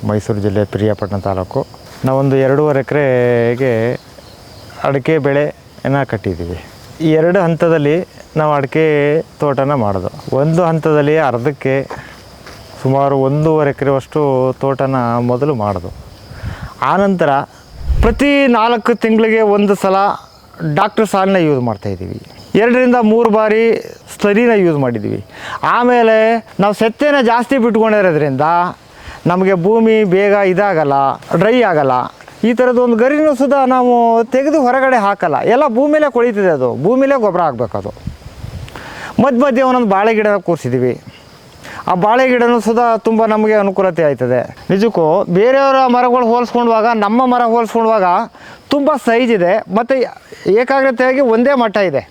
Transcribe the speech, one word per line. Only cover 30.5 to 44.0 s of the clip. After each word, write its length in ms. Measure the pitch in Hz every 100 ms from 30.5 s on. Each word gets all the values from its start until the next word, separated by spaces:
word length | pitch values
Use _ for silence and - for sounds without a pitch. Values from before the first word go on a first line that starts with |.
ಇದಾಗಲ್ಲ, 420 | 180 202 170 147 139 139 120 - 170
ಡ್ರೈ 200 | 196 247 220
ಆಗಲ್ಲ. 200 | 160 139 127 123 - - - 220
ಈ 40 |
ಥರದ್ದು 300 | 240 254 240
ಒಂದು 140 | 247 233
ಗರಿನೂ 320 | 247 294 311 254
ಸುಧಾ 300 | 269 277 262
ನಾವು 280 | 254 247 240 233 226 233 254
ತೆಗೆದು 260 | 277 311 247
ಹೊರಗಡೆ 320 | 254 262 254 202
ಹಾಕಲ್ಲ, 320 | 202 175 135 147
ಎಲ್ಲ 140 | 233 294 226
ಭೂಮಿಲೇ 340 | 294 302 294 240
ಕೊಳಿತದೆ. 340 | 240 208 190 151
ಅದು 120 | 127 117
ಭೂಮಿಲೇ 320 | 156 254 269 277 214
ಗೊಬ್ಬರ 160 | 175 165
ಹಾಕ್ಬೇಕು. 300 | 120 120 104
ಅದು 140 | 95 - - - - - - - - - - - - -
ಮಧ್ಯ 160 | 240 240 285
ಮಧ್ಯೆ 180 | 240 262
ಒಂದೊಂದು 220 | 254 233 190
ಬಾಳೆ 180 | 214
ಗಿಡನ 240 | 220 214 202 180
ಕೂರಿಸಿದ್ದೀವಿ. 460 | 165 127 123 123 - - - - - - - - - -
ಆ 60 | 180 202
ಬಾಳೆ 180 | 240 262
ಗಿಡನೂ 280 | 247 233 240
ಸುಧಾ 380 | 214 233 240 226
ತುಂಬ 280 | 226 220 220
ನಮಗೆ 300 | 214 214 214
ಅನುಕೂಲತೆ 400 | 196 190 190 165